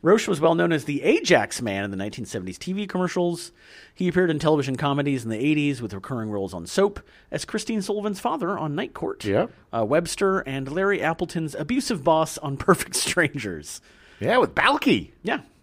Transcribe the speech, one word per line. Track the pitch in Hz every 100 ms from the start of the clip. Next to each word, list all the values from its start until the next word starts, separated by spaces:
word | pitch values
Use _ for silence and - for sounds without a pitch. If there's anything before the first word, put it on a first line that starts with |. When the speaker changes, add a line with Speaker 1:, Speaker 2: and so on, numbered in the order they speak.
Speaker 1:
Roche | 156 214 226
was | 170
well | 160 165
known | 175
as | 160 131
the | 143
Ajax | 151 320 - 147 101 -
Man | 117 98
in | 101
the | 98
nineteen | 101 107 120
seventies | 113 92 92
T | -
V | 190 208
commercials. | 185 180 185 175 170 - _ - - -
He | _ 185
appeared | 170 180
in | 151
television | 156 156 135 127
comedies | 143 143 143 135
in | 113
the | 110
eighties | 139 151 147 135
with | 113
recurring | 98 - 127 110
roles | 104 98 90
on | 85
Soap | - 202 202 - - _
as | 180 -
Christine | 214 214 226
Sullivan's | 190 208 208 196
father | 240 311 180 196
on | 156
Night | 147 - -
Court. | 151 -
Speaker 2:
Yep. | 107 98 - - _
Speaker 1:
Uh, | 113 107
Webster | 147 170 - 196 190
and | - 135 135
Larry | 156 196 202
Appleton's | 151 160 170 175 160
abusive | 147 147 254 262 202
boss | 139 160 156 -
on | 147 139
<laughs> |
Perfect | - 180 - -
Strangers. | - - 160 143 104 82 76 - _ _ - -
Speaker 2:
Yeah, | 113 247
with | 180 -
Balky. | 226 285 277 127 - _
Speaker 1:
Yeah. | 196 269 - _